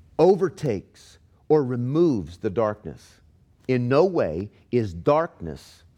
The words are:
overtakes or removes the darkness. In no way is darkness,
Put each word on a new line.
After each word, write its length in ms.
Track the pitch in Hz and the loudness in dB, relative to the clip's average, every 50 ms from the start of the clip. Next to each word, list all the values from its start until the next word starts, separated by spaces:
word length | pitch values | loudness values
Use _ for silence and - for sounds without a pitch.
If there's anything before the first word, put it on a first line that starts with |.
| - _ _ - | -20 _ _ 4
overtakes 960 | 160 185 208 165 190 160 - - - 135 107 90 - _ _ - - - - _ _ _ _ _ _ | 4 4 4 4 0 -4 -4 -4 -4 -4 -4 -4 -8 _ _ -20 -20 -20 -20 _ _ _ _ _ _
or 160 | - 151 151 139 | 2 2 2 2
removes 760 | 123 127 120 120 127 143 165 175 165 131 104 82 71 87 | 0 -4 -4 -4 -2 0 2 2 2 0 -2 -4 -8 -10
the 140 | - - 107 | -8 -8 -4
darkness. 680 | 90 117 110 107 104 - - 80 - - - - - _ _ _ _ _ _ _ _ _ _ | -2 -2 -2 -2 -2 -6 -12 -16 -16 -16 -20 -20 -20 _ _ _ _ _ _ _ _ _ _
In 200 | - 127 123 123 | -2 -2 0 0
no 180 | 120 135 147 180 | 2 4 4 4
way 460 | 196 175 151 113 85 78 85 101 110 - _ _ _ | 2 0 -2 -2 -2 -4 -6 -8 -10 -12 _ _ _
is 220 | - 123 110 98 82 | -2 -2 -2 -4 -8
darkness, 920 | 87 82 143 143 156 165 165 - - 87 80 71 - - - - - - _ _ | -2 0 2 2 2 0 -4 -8 -12 -12 -12 -12 -14 -18 -20 -20 -20 -20 _ _